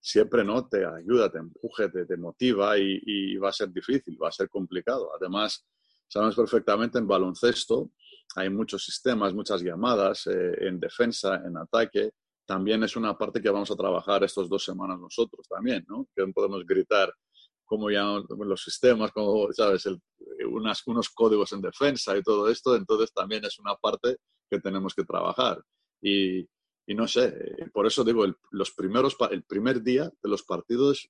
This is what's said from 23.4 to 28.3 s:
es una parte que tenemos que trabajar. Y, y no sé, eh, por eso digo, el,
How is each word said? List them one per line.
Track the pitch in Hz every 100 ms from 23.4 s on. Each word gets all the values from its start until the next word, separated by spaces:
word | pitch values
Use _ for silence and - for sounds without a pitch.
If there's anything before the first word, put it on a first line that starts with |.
es | 104 -
una | 101 101
parte | 107 104 120 131 _ _ _
que | 101
tenemos | 95 95 95
que | -
trabajar. | 92 90 87 - 127 - - _ _ _
Y, | 101 98 95 92 85 _ _ _ -
y |
no | 104 113
sé, | 123 120
eh, | 73 - - -
por | - 107
eso | -
digo, | 113 117
el, | 98